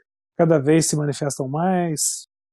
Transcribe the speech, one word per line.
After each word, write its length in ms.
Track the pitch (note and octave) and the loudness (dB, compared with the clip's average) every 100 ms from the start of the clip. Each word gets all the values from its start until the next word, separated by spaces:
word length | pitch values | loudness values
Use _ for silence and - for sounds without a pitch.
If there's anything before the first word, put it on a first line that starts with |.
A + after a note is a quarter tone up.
| _ _ _ - | _ _ _ 0
cada 220 | E3 D#3+ | 2 4
vez 280 | C3+ D#3+ D3+ | 4 2 2
se 100 | D3+ | -2
manifestam 520 | D3 C3+ D3 - C3 | -2 -4 -6 -4 -6
mais, 800 | D3+ F3+ F3+ E3+ D3 - - - _ _ | -2 0 0 -2 -2 -4 -6 -14 _ _